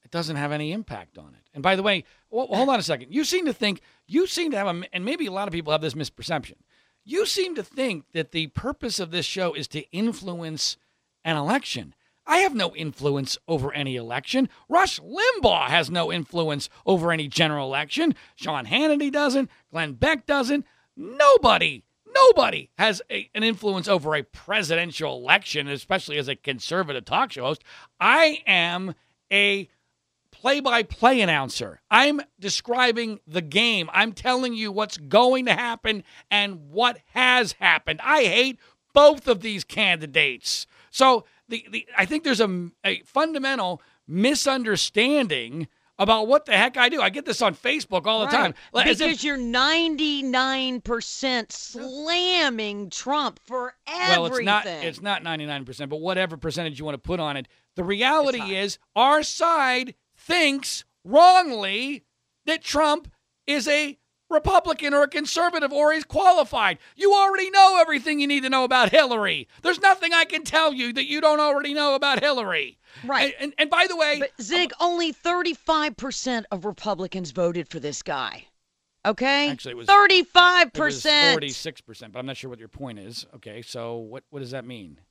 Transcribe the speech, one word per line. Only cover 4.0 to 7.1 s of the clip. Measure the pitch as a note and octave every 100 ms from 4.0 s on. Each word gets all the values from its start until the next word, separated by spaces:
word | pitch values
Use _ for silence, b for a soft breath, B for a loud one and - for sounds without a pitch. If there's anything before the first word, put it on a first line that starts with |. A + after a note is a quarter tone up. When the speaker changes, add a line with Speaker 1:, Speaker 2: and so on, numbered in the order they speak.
| _
Speaker 1:
you | G#3+ F#4
seem | - E4+
to | A#3
have | G3
a, | E3+ F3+
and | F3+
maybe | F#3 E4 C#4+
a |
lot | F#3+ G3+
of |
people | E3+ D3+
have | D3+
this | D#3
misperception. | C3+ C#3+ _ - D#3+ - - _ _ _ _
You | _